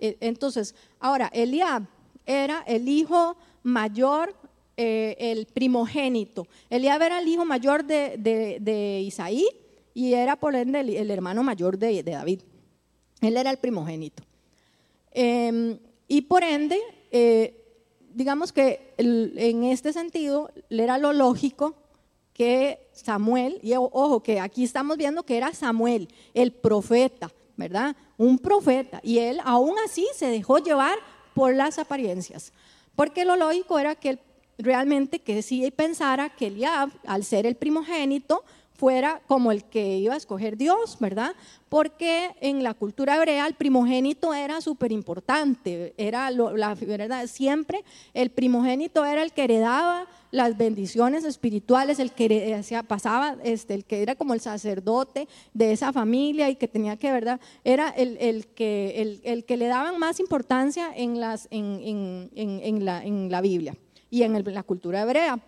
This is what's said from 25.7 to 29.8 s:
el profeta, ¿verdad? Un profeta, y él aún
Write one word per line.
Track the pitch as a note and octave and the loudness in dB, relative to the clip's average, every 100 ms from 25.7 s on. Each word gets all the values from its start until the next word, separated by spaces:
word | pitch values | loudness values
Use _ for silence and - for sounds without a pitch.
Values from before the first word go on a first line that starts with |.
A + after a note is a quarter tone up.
| A3+ A#3 A3+ E3+ - - | 0 2 0 -4 -16 -6
el | A#3+ B3 | 0 0
profeta, | - A3+ G#3+ G3+ A#3 B3+ - E3 _ _ - | 2 2 2 2 4 2 0 -16 _ _ -12
¿verdad? | E3+ F#3+ C#4 C#4 _ - | -6 -4 -4 -6 _ 2
Un | A#3+ B3+ | 4 4
profeta, | F#4 G4+ D4 B3+ B3+ - | 4 2 4 2 0 -8
y | - A#3 | 0 0
él | A#3 D4 | 0 -2
aún | C4 A#3+ C#4+ G#4 | 2 4 4 2